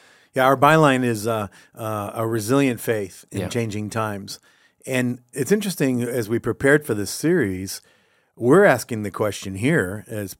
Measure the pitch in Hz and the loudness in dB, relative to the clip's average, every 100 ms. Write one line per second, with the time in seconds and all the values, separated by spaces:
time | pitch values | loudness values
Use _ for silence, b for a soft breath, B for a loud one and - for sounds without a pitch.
0 | b b b 131 131 135 143 156 147 127 | b b b 2 2 4 6 6 6 4
1 | 123 110 110 110 98 B B - 110 107 | 0 -2 -2 -4 -4 B B -12 -8 -6
2 | 101 113 113 113 104 139 135 113 - 110 | -6 -6 -4 -2 0 2 2 -2 -2 -4
3 | 95 - - 98 87 120 113 104 104 113 | -4 -12 -12 -8 -4 -4 -4 -6 -6 -4
4 | 110 101 101 - b b b b - 131 | -4 -6 -12 -18 b b b b -4 -2
5 | 123 127 _ - 131 208 202 - 139 123 | -2 -4 _ -6 0 0 0 -2 0 0
6 | 120 123 104 113 120 107 139 147 147 107 | -2 -4 -2 -2 -2 0 4 4 4 -4
7 | 98 - 156 175 101 92 95 - b b | -4 -2 0 2 0 -4 -8 -12 b b
8 | b b b b 117 175 196 123 - 110 | b b b b 4 6 6 4 0 -6
9 | 101 - 107 - 101 95 127 165 90 104 | -6 -4 -4 -4 -8 -4 0 0 0 -6
10 | - 107 98 | -10 -8 -8